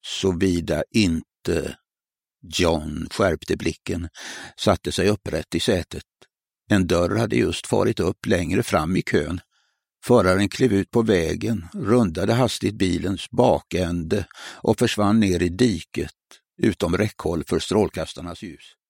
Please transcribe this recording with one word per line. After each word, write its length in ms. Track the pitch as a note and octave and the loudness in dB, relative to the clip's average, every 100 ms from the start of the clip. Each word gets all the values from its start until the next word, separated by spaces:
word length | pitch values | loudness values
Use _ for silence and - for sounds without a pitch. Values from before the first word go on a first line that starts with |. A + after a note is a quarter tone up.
| - | -10
Såvida 760 | - F#2+ E2+ F#2+ F2 E2+ D2+ - | -2 -2 2 0 0 -2 -4 0
inte. 840 | A#2 G2 E2 - _ - E2+ C#2+ - _ _ _ _ _ _ | 0 2 0 -6 _ -4 -4 -4 -12 _ _ _ _ _ _
John 680 | F2 D#2+ E2+ E2 D2+ D#2 D#2+ | -10 0 0 0 -4 -8 -8
skärpte 460 | - G2 D#2+ - E2 | 0 0 0 -4 -4
blicken, 520 | E2 - - F2+ E2+ - - - - - | -4 -6 -8 -6 -8 -12 -16 -16 -18 -2
satte 340 | - F#2 - | 0 0 -2
sig 180 | - F#2+ | 0 0
upprätt 460 | G#2+ - D#2 - E2+ | 0 -4 -6 -4 -2
i 40 | |
sätet. 440 | - G2+ - - - _ _ _ _ _ _ | 0 0 -2 -12 -16 _ _ _ _ _ _
En 180 | G2+ F2 | 2 4
dörr 280 | F2 F2 G#2 | 2 2 0
hade 200 | A2+ A#2 | 0 0
just 320 | G2 - - | 0 -2 -2
farit 320 | A2 G#2 A2+ | 0 0 0
upp 260 | F2+ - - | -2 -2 -2
längre 380 | F2+ D#2+ F#2+ | -2 0 -2
fram 320 | A#2 F2+ D#2 F#2 | 0 -2 0 -2
i 60 | |
kön. 400 | - F2+ D2 F2 _ _ _ _ _ _ | 0 -2 -2 -8 _ _ _ _ _ _
Föraren 460 | - A#2+ F#2 F#2 G2+ | 4 4 6 4 2
klev 240 | - C3 | 2 2
ut 180 | G2 F#2+ | 2 2
på 100 | A#2+ | 0
vägen, 680 | A2 F#2+ D#2+ F2 G#2+ G#2+ E2+ | 4 2 2 -2 -2 -4 -6
rundade 600 | G#3 G2+ A#2+ G#2 E2 G2+ | -8 2 4 2 0 0
hastigt 420 | A#2 B2 - G2+ G#2 | 2 0 0 -4 0
bilens 540 | F#2+ F2 E2+ F#2 - | 0 0 -2 -6 -4
bakände 1000 | B2+ B2 D2+ _ E2+ F2 F2 D#2+ G2 F#2 - - - | 2 2 2 _ -2 -2 -2 -2 -4 -4 -14 -20 -4
och 240 | - A2 | 0 2
försvann 400 | A#2+ - G#2 A2 | 2 2 2 4
ner 220 | G2+ F2 | 4 2
i 80 | F2+ | 0
diket 640 | F2 B2 E2 - - - _ _ - _ - | 2 2 0 -6 -8 -8 _ _ -20 _ 0
utom 400 | A2+ F#2 F2 F2+ | 0 2 -2 0
räckhåll 460 | G#2+ - - E2+ | -2 -2 -4 -4
för 160 | - F2+ | -2 -2
strålkastarnas 840 | - G2 F#2 - D#2 - F2 E2 | 0 2 2 -2 -8 -8 -12 -12
ljus. 320 | F#2+ - - _ | -16 -18 -20 _